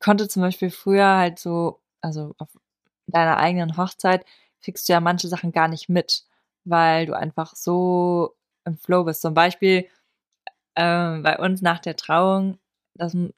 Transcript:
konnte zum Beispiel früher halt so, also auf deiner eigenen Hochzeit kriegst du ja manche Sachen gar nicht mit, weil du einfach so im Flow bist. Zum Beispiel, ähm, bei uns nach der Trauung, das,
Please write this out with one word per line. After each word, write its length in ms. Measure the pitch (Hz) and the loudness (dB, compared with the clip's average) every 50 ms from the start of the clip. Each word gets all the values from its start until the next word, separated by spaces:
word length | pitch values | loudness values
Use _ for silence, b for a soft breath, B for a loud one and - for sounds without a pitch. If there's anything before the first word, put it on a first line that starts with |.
konnte 280 | - 208 208 202 214 202 | 0 2 2 2 0 -2
zum 140 | - 196 180 | -2 -2 -2
Beispiel 280 | 180 180 - 190 185 | -2 -2 -2 -6 -6
früher 360 | 175 - - 196 196 196 202 196 190 | -6 -6 -2 0 2 4 4 4 4
halt 220 | 190 180 175 170 - | 4 2 0 -2 -6
so, 420 | - 175 170 170 170 165 - - _ _ _ _ | -8 -6 -4 -2 -2 -4 -6 -8 _ _ _ _
also 340 | - 165 156 151 151 147 - - | -10 -8 -8 -8 -10 -12 -14 -16
auf 100 | 156 - _ _ _ _ _ _ _ _ _ _ _ | -18 -18 _ _ _ _ _ _ _ _ _ _ _
deiner 320 | - - 165 165 165 160 - | -4 0 0 2 2 2 2
eigenen 380 | 147 165 180 180 175 160 160 | 2 0 0 0 -2 -2 -4
Hochzeit 480 | 170 180 185 - - - 185 185 185 b b b b b b b b - | -4 -4 -6 -6 -4 0 0 0 0 b b b b b b b b -14
kriegst 260 | - 180 - - - | -14 -12 -8 0 2
du 40 | 175 | 2
ja 60 | 170 | 2
manche 280 | 170 175 175 175 - 175 | 4 2 0 0 -4 -6
Sachen 240 | 175 - - 170 165 | -6 -6 -6 -4 0
gar 160 | 170 160 160 | 0 0 0
nicht 200 | 165 156 - - | 0 -4 -4 -2
mit, 360 | 175 180 - - - - - _ _ _ _ _ _ _ _ | 0 0 0 0 -4 -6 -6 _ _ _ _ _ _ _ _
weil 420 | 180 170 170 165 165 165 160 165 | -2 2 2 4 4 4 2 0
du 80 | 156 - | -2 -4
einfach 400 | - - 160 - - 160 - - | -6 -6 -6 -6 -6 -8 -8 -10
so 800 | - - - 175 180 180 180 180 180 175 175 175 170 170 - - _ _ _ _ _ _ | -8 -4 -2 0 2 2 2 2 2 2 2 2 0 -2 -2 -6 _ _ _ _ _ _
im 140 | 175 165 156 | -10 -10 -8
Flow 260 | - - 180 180 175 | -2 0 0 2 2
bist. 180 | 165 156 - - | 0 -4 -4 -4
Zum 120 | 165 156 | -2 2
Beispiel, 540 | 160 170 180 180 - - 190 185 185 180 b b b b b b _ _ _ _ _ _ - - _ _ _ _ | 2 2 2 2 2 2 4 4 2 0 b b b b b b _ _ _ _ _ _ -20 -20 _ _ _ _
ähm, 460 | - 170 170 170 175 175 170 160 160 147 | -2 0 2 2 0 0 -2 -4 -2 -2
bei 160 | 156 156 - | -2 0 0
uns 240 | - 185 185 185 185 | 0 -2 -2 0 0
nach 180 | 175 170 170 | 0 0 0
der 160 | - 170 156 | -4 -8 -10
Trauung, 640 | - - - 156 165 185 190 190 190 190 190 185 - _ _ _ _ _ _ _ | -8 -4 0 2 2 4 4 2 2 0 -2 -4 -8 _ _ _ _ _ _ _
das, 220 | - 170 170 165 175 175 170 - | -8 -8 -4 -4 -4 -4 -4 -6